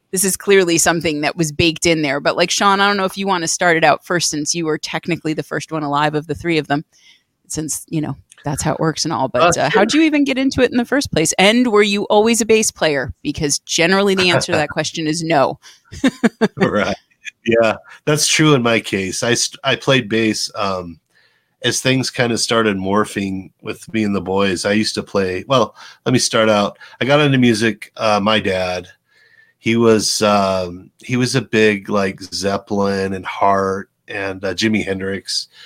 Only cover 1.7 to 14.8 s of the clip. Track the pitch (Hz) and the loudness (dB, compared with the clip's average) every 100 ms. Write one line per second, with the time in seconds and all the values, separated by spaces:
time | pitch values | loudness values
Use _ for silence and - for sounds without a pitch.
1.7 | 156 175 160 151 139 - - 175 - 202 | 2 0 2 0 -2 -2 0 0 0 2
2.7 | 196 202 202 190 196 196 180 165 - 180 | 2 2 0 -2 -4 -2 -2 -2 0 2
3.7 | 160 156 - - 175 - 151 151 170 160 | 4 4 2 0 -2 -2 -4 -4 -4 -4
4.7 | 151 - 160 - 165 156 151 - 156 - | -4 -6 -8 -4 -4 -4 -6 -6 -8 -6
5.7 | 160 147 143 151 151 160 147 170 160 139 | -6 -2 0 0 -2 -6 -6 -2 -2 0
6.7 | 143 - _ _ _ _ _ - - 151 | -4 -4 _ _ _ _ _ -12 -8 -8
7.7 | - - 165 151 139 _ _ 147 143 156 | -8 -6 -6 -4 -8 _ _ -8 -4 -2
8.7 | - 160 151 156 123 131 123 170 139 131 | 0 -2 -2 -4 -2 -2 2 2 2 0
9.7 | 190 220 294 320 294 277 254 269 269 254 | 2 2 2 2 2 0 0 -2 2 0
10.7 | 240 240 269 - 156 160 - 196 240 247 | 0 0 -2 -2 -2 0 2 2 4 4
11.7 | 208 208 202 - 214 226 226 220 220 - | 4 2 0 2 4 4 2 4 2 2
12.7 | - 160 143 127 - 147 - 151 - - | 0 0 0 -4 -8 -8 -4 -2 -4 -4
13.7 | - 165 190 202 190 185 151 - 180 147 | 0 2 2 2 2 2 2 0 -2 -2
14.7 | - | -4